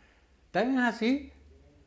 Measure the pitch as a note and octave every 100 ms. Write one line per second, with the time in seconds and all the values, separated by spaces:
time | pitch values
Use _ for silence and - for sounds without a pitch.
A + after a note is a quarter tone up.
0 | - _ _ _ _ E3+ A#3+ C4 A#3+ G#3+
1 | A3 C#4+ - - - - - -